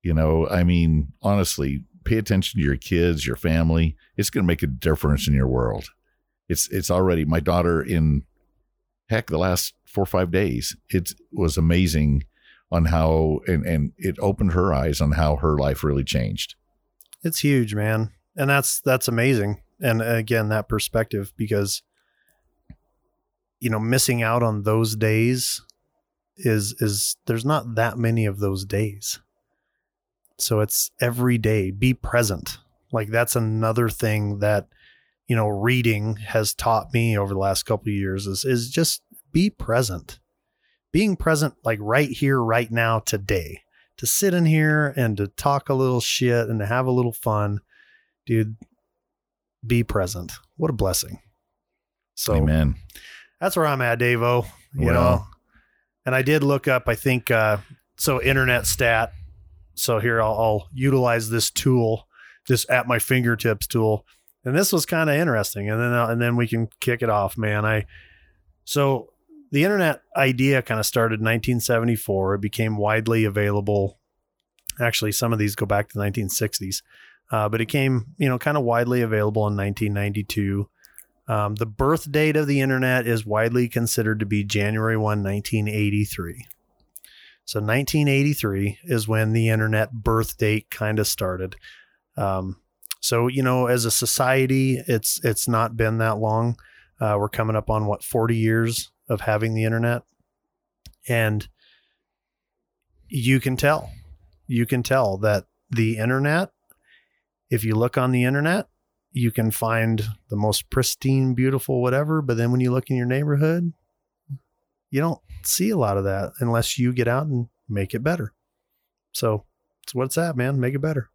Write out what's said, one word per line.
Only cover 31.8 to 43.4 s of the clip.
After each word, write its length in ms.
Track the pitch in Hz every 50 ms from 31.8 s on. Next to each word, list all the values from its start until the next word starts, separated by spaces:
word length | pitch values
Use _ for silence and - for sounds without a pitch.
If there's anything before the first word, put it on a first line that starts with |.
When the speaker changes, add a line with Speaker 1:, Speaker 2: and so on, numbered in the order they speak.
| 117 127 127
Speaker 2:
present. 640 | - - - - 120 117 101 98 82 - - - - _ _ _ _ _ _
Like, 180 | - 113 107 101
that's 260 | 110 117 120 - -
another 520 | 123 113 110 110 110 110 110 113 117 120 113
thing 500 | - - - 110 107 107 104 104 104 101
that, 280 | 104 104 107 101 98 _ _ _ _ - _ _ _ _ _ _ _ _
you 80 | 123
know, 120 | 117 110 104
reading 720 | 104 98 101 120 127 127 117 113 110 104 104 107 107 101
has 360 | 107 98 - 113 107 104 -
taught 400 | - - 117 113 110 - - -
me 240 | 117 113 117 110 104
over 160 | 101 98 101
the 60 | 95
last 240 | 98 98 95 - -
couple 260 | - 113 104 - 110
of 60 | 101
years 320 | 98 98 95 95 98 101 101
is, 160 | 95 92 -
is 240 | 131 131 120 117 123
just 320 | 131 - 165 - - - _ _ _ - _ _
be 180 | _ 160 180 208
present. 680 | - _ - - 113 123 131 107 92 82 76 - - - _ _ _ _ _ _ _ _ _ _ _ _ _ _
Being 240 | - 151 208 214 190
present, 400 | - - 165 160 151 151 151 - _ _
like, 160 | 117 113 104
right 280 | 104 104 113 135 151 135
here, 320 | 127 - 143 139 135 131
right 280 | 120 113 113 117 123 113
now, 280 | 117 117 117 113 113 110
today. 600 | - - - 107 98 - 104 92